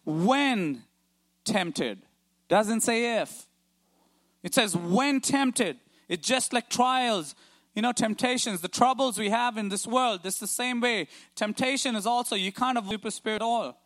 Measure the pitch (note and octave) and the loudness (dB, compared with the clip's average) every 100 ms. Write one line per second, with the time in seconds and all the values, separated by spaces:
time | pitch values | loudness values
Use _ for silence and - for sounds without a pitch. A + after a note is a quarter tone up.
0 | - D#3 F#3+ C4+ C#4+ A3+ E3 B2 - _ | -4 2 4 4 4 2 0 -4 -10 _
1 | _ _ _ _ - G#3 E3+ - B2+ F#2+ | _ _ _ _ -2 0 0 -2 -4 -4
2 | - _ _ _ - F#3 G#3+ A3 A#3+ A3+ | -14 _ _ _ 2 2 4 0 0 0
3 | A#3+ A3 D3+ - - _ _ _ _ _ | 0 0 -2 -8 -20 _ _ _ _ _
4 | _ _ _ _ F3+ - G#3+ F3 E3+ G3+ | _ _ _ _ -4 0 2 0 0 2
5 | C#4+ C4+ - C#4 C4 - G3 C3+ _ _ | 4 2 0 2 2 0 -2 -4 _ _
6 | - F3+ E3+ B3+ - A#3+ - - B3+ C4 | -8 -4 0 0 0 -2 -2 0 2 2
7 | B3 G3+ D3 - - _ _ G#3 A#3+ A#3 | 2 0 -4 -12 -20 _ _ -2 -2 0
8 | A3+ G#3 B3 B3 A#3+ F#3 F3+ - B3 B3+ | -2 0 0 0 -2 -4 -4 4 4 4
9 | C4 G3 G#3 A3+ B3 A3 G3+ G3+ A3+ B3 | 0 0 0 2 0 -2 -4 -4 -2 2
10 | B3 F#3+ F#3 - G3+ - B3 B3 A#3+ A3 | 2 0 -4 -6 -6 -4 -2 0 0 0
11 | D#3 - - - G#3+ G#3+ C4 C4+ C4+ A3 | -4 -10 -14 -6 -4 0 0 0 0 -2
12 | G3 A#3+ B3 G3+ F#3+ G3 B3 B3 G3 G#3+ | 0 0 0 -2 -2 -2 -2 0 -2 -6
13 | A3 - - G#3+ A3+ A#3 D3 - | -6 -6 -4 -2 0 -2 -2 -8